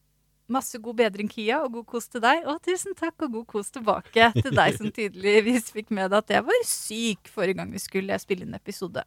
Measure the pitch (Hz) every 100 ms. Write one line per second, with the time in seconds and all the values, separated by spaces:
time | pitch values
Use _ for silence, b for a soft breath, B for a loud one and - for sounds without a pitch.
0 | _ _ _ _ - 247 - 247 226 233
1 | 226 196 214 - 214 269 285 233 226 240
2 | - 254 226 311 302 302 - 370 392 381
3 | 330 - 302 220 226 214 202 - 220 185
4 | - - 226 214 269 226 160 - 214 -
5 | 208 175 196 208 208 247 - 220 214 208
6 | 190 202 208 202 233 480 466 - - 214
7 | 233 202 - - 185 180 - 185 - 190
8 | 196 190 - 185 - 190 - 202 175 -